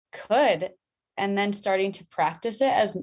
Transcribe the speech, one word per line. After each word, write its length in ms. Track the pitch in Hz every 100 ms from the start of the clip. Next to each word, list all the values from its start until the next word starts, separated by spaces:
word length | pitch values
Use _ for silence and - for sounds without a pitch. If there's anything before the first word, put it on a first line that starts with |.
| _
could, 560 | - - 233 269 165 180 - _ _ _ -
and 200 | 196 196
then 160 | 202
starting 380 | 202 202 190 196
to 120 | 196 -
practice 560 | - 160 170 233 220
it, 100 | 269
as, 240 | 214 208 185